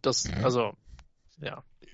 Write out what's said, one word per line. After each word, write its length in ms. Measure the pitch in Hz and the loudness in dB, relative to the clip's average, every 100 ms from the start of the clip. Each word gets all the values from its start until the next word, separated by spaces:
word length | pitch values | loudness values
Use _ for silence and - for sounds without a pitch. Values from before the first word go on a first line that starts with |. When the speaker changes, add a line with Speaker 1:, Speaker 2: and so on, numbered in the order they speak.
Speaker 1:
das, 240 | 139 - | 2 0
Speaker 2:
Mhm. 180 | - - | 0 0
Speaker 1:
also, 300 | 131 123 107 - - - - _ _ - | 2 4 0 -4 -16 -20 -20 _ _ -12
ja. 240 | 98 - - - - | -10 -10 -16 -20 -20